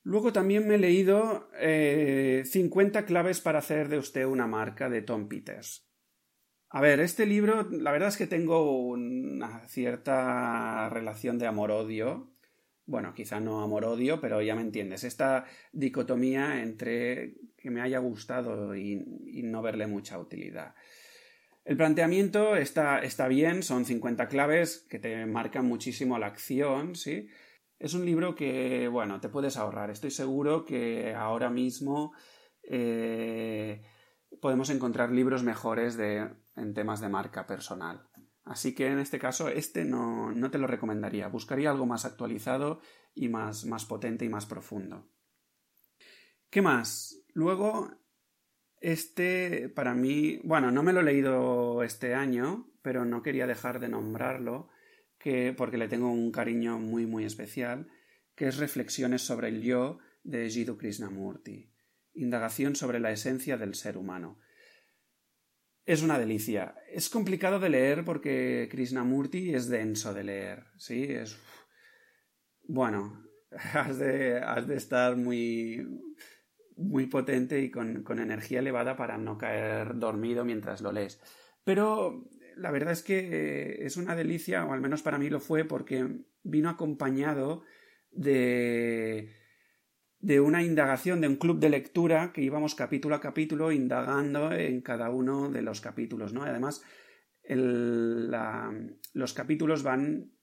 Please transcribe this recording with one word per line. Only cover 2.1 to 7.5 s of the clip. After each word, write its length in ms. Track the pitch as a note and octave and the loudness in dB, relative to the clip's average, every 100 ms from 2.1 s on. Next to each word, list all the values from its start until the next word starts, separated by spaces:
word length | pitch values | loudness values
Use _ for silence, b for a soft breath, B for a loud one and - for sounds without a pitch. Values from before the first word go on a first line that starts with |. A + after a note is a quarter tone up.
| C3+ C3+ C3 C3 | 4 4 2 2
cincuenta 600 | F#3+ F3 F#3 G3 G#3 G#3 | 2 4 6 6 4 2
claves 360 | F3 F3 F3+ | 2 4 2
para 180 | E3 D3+ | 2 2
hacer 300 | D3 D3+ D3 | 2 0 2
de 80 | D3 | 0
usted 280 | C#3 C#3 C3 | -2 0 2
una 220 | C3 A2+ | 2 0
marca, 420 | A2 A2 A2 C3 | 0 -2 -4 -2
de 120 | A#2 | -2
Tom 260 | G#2 A2 G#2 | -2 -4 -4
Peters. 600 | - G#2+ G2+ - - _ _ _ _ _ _ _ _ _ | -8 -8 -12 -12 -16 _ _ _ _ _ _ _ _ _
A 100 | C#3 | 6
ver, 180 | D3 C#3+ | 6 8
este 260 | F3 - G#3+ | 4 2 4
libro, 420 | G#3 G#3 | 6 6